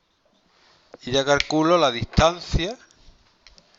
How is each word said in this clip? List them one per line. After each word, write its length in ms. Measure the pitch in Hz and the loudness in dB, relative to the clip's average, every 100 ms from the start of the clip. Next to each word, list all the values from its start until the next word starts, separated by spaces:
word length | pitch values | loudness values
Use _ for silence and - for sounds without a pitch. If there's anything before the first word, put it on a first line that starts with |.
| _ _ _ _ _ _ _ _ _ - | _ _ _ _ _ _ _ _ _ -16
Y 100 | - | -4
ya 140 | 131 135 | -2 0
calculo 520 | 143 - 156 156 175 | 0 0 0 2 4
la 120 | 143 | 2
distancia, 840 | 120 113 - 160 175 - - 170 247 _ _ - _ _ _ - _ _ | -2 -6 0 0 0 -6 -4 -4 -10 _ _ -20 _ _ _ -20 _ _